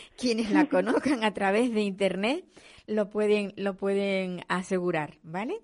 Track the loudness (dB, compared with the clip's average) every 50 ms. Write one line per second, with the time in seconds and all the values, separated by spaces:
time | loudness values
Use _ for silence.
0 | -18 -20 _ -4 -2 -2 0 0 0 2 4 4 4 4 4 2 2 2 2 2
1 | 2 0 0 2 0 0 0 0 0 2 2 2 2 2 0 0 0 -2 0 0
2 | 0 0 0 0 0 0 0 -2 -4 -10 -20 -20 -20 -20 -20 -16 -8 -4 -2 -2
3 | -2 0 0 0 2 2 2 2 0 -2 -6 -4 -4 -4 -4 -2 -2 0 0 2
4 | 2 0 0 0 -2 -2 -4 -6 -4 -4 -2 -2 -2 -2 -2 -2 0 0 0 -2
5 | -2 -4 -8 _ -14 -10 -8 -6 -6 -6 -6 -8